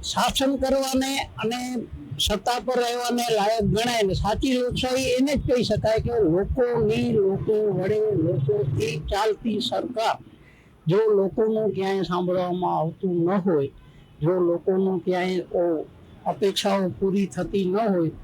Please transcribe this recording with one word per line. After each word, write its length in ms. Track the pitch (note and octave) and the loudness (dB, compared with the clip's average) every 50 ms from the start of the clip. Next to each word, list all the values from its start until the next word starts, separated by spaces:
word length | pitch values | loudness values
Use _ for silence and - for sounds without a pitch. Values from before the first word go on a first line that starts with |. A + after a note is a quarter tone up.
| - | -8
શાસન 520 | - - F#3+ A3 B3 - - C#4 C4+ C#4 | -4 -2 0 0 0 0 0 0 0 0
કરવાને 600 | B3+ B3+ C4 C4+ C4+ C4+ - - C4 C4 C4+ C#4 | 0 0 0 0 0 0 0 -2 -2 -2 -2 -2
અને 680 | C#4 - - - - A3 A3 A#3+ B3 B3 B3 B3+ A#3 - - - - - - - - | -4 -6 -8 -10 -6 -4 -4 -4 -4 -6 -6 -8 -8 -10 -10 -14 -16 -12 -12 -6 -4
સત્તા 400 | - - - - - - A#3+ B3 | -2 -2 -2 -2 -2 -2 -4 -2
પર 140 | - B3 B3+ | -2 -2 -2
રહેવાને 460 | B3 A#3+ A#3+ A#3+ B3 A#3+ A#3 A#3 A#3+ A#3+ A#3+ A3+ | 0 0 0 -2 -4 -4 -2 -2 -2 0 0 0
લાયક 280 | G#3 G3 G#3 A3+ A3+ G#3 | 2 2 2 2 0 0
ગણાય. 400 | - F#3 G#3 A3+ A#3+ A#3+ A3+ G#3 | 0 0 0 0 0 0 0 0
ને 100 | F#3+ F3+ | 0 0
સાચી 400 | - - G3 A3 - - C4+ B3+ | -2 -2 -2 -2 -2 0 0 0
લોકશાહી 500 | B3 B3 B3 - - - B3+ B3+ C4 C4+ | 0 0 -2 -2 -2 -2 -2 0 0 0
એને 320 | B3+ B3 B3+ C4 C#4+ D4 | 0 2 2 2 2 0
જ 120 | G#3+ - | -2 0
કહી 160 | - C4+ B3 G#3 | 0 0 0 2
શકાય 360 | - G#3+ G3+ - G#3+ A3 A3 | 0 0 0 2 0 0 0
કે 200 | - - A#3 A#3 | 0 0 0 2
લોકોની, 920 | - D#3+ D#3+ F3+ G3 - - - B3 B4 A#3+ A#3 A3+ G#3 A3 A#3+ A#3+ A#3+ | 2 4 4 2 0 0 0 0 0 0 2 0 2 2 2 0 0 2
લોકો 640 | A#3 A3 G3 F#3+ G3 - - - A3 G#3+ G#3+ G#3 F#3+ | 2 2 4 2 2 0 0 0 0 2 2 2 0
વડે, 260 | F3+ F#3 F#3+ G#3 G#3+ G#3+ G#3+ | 0 0 0 0 0 2 2
લોકોથી 840 | G3+ F3 D#3 - - - - - G#3 G#3 G#3 - - - - - - | 2 2 2 2 0 0 2 2 2 0 0 0 0 0 0 -2 -2
ચાલતી 640 | D3+ D3+ - G#3 - G#3+ A3 G3+ - - A3+ G#3 G#3 | -4 -4 -4 -2 0 0 0 0 0 -2 -2 -2 -2
સરકાર. 580 | - - G#3 - E4 - B3+ - A3+ G3+ D3+ - - - - - - - - - - - - - - | -2 -2 -2 -2 -4 -4 -4 -2 0 0 0 -2 -6 -20 -20 -20 -20 -20 -20 -20 -20 -20 -20 -8 -2
જો 100 | D#3 E3+ | 2 2
લોકોનું 760 | G3+ A3 A3 G#3+ G3 G3 F#3+ - - A3 A3 A3 G#3+ A3 G#3 | 4 4 6 4 4 4 2 2 0 0 2 2 2 0 0
ક્યાંય 300 | - F#3 F#3+ F#3+ F#3+ G3 | 0 0 -2 0 0 0
સાંભળવામાં 760 | F#3 D#3+ F3+ F3+ F3+ F3+ F3+ F#3 F3+ F3+ F3 F3+ F3+ F3 E3+ D#3+ | -2 -2 -2 -2 0 0 0 0 0 0 -2 -2 0 0 0 0
આવતું 460 | D#3 D#3+ D3+ - - F#3+ F3 F3 E3 | 0 -2 -4 -4 -2 -2 0 2 2
ન 40 | E3+ | 2
હોય, 380 | F#3+ G3+ F3 G3 E3+ D3 C#3 C#3 - - - - - - - - - - | 2 2 2 2 2 2 0 -2 -6 -14 -20 -20 -20 -20 -20 -20 -10 -2
જો 100 | D3+ D#3+ F#3 F#3 | 0 0 2 4
લોકોનું 600 | F3 E3+ E3+ E3+ - - F#3+ F#3+ F#3+ F#3+ F#3+ F3 | 2 2 2 0 0 0 2 2 2 2 0 0
ક્યાંય, 400 | E3+ F#3 F3+ F3+ F3 F#3 F#3 F3+ | 0 0 0 0 0 0 -2 -2
ઓ, 460 | E3 - - F#3 F3 F3 E3 D3+ C#3 - - - - - - - - | -4 -2 -2 0 2 2 0 -2 -4 -8 -14 -20 -20 -20 -20 -8 -6
અપેક્ષાઓ 640 | - E3+ - A3 G3 F#3 - - G3+ G3 G3 F#3+ F3+ | -6 -4 0 0 0 0 0 -2 0 0 0 0 -2
પૂરી 360 | - - G3 F#3+ F3+ G3+ G3 | -2 -2 -2 0 2 0 0
થતી 400 | F3 - F3+ F3+ - - G3+ F#3+ | 0 -2 -6 -6 -2 -2 -2 0
ન 120 | F3+ F#3 | 0 0
હોય 320 | G3+ A#3 G#3+ F#3+ F3 E3 D#3 - - | 2 2 2 2 2 2 0 -2 -6